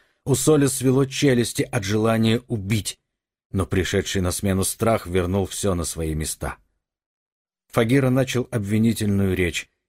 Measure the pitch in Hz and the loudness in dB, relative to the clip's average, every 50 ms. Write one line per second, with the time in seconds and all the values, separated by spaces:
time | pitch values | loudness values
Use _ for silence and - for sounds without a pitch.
0 | _ _ _ _ _ - 131 127 - 156 156 147 139 135 135 - 127 131 127 135 | _ _ _ _ _ 0 0 2 4 4 6 6 4 2 0 0 0 2 2 2
1 | 139 131 135 - 147 143 127 120 117 - - - - - - 123 92 98 107 107 | 2 0 0 0 2 4 4 4 2 0 -2 -4 -4 -4 -4 -4 -2 -2 0 0
2 | 107 113 113 110 113 113 110 120 - - 127 107 95 95 113 107 92 - - - | 2 2 2 2 2 2 2 0 -2 -4 -6 -6 -4 -2 -2 -2 -2 -6 -10 -14
3 | _ _ _ _ _ _ _ _ _ _ - 98 90 - 95 95 85 - - 98 | _ _ _ _ _ _ _ _ _ _ -4 -2 -2 0 0 -2 0 0 0 -2
4 | 87 - - 98 90 90 85 - - 98 95 95 95 - - - 113 113 110 101 | -2 -2 -2 -2 -2 -2 -2 -2 -2 0 0 0 -2 -2 -4 -2 0 0 0 0
5 | - 85 90 92 87 87 95 101 92 - - - - 101 90 85 80 - - 82 | -2 -2 -2 -2 0 0 0 -2 -2 -4 -6 -4 -4 -2 -2 -2 -4 -6 -6 -6
6 | 82 78 78 78 78 - - - - 67 - - _ _ _ _ _ _ _ _ | -4 -4 -4 -4 -4 -6 -6 -8 -8 -10 -10 -12 _ _ _ _ _ _ _ _
7 | _ _ _ _ _ _ _ _ _ _ _ _ _ _ - 123 117 110 131 139 | _ _ _ _ _ _ _ _ _ _ _ _ _ _ -2 0 2 2 2 2
8 | 135 127 127 135 131 127 - 120 123 - - 113 101 98 110 107 113 117 110 - | 2 2 2 0 0 0 -2 -4 -4 -4 -6 -6 -4 -2 0 2 2 2 2 0
9 | 110 104 101 98 98 95 92 90 90 85 82 - - - _ _ _ | 0 0 0 2 2 0 0 0 0 -2 -2 -6 -10 -12 _ _ _